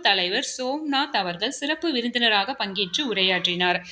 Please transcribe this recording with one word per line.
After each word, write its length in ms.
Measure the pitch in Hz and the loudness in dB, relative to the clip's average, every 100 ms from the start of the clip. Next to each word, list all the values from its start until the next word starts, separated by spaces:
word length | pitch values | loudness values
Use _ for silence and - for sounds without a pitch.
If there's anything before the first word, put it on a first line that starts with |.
தலைவர் 480 | 233 196 180 214 285 | 2 2 2 0 -2
சோம்நாத் 720 | - 254 294 311 269 294 240 | -4 -4 -2 -2 -2 0 0
அவர்கள் 360 | 185 175 220 277 | -2 -2 -4 -4
சிறப்பு 320 | 285 311 339 | -4 -2 0
விருந்தினராக 640 | 254 240 240 233 208 196 269 | 0 0 2 4 4 2 -2
பங்கேற்று 480 | 202 190 190 180 285 | -4 -2 -2 -2 -2
உரையாற்றினார். 720 | 196 185 180 175 175 180 180 - | 2 2 2 0 2 2 2 -2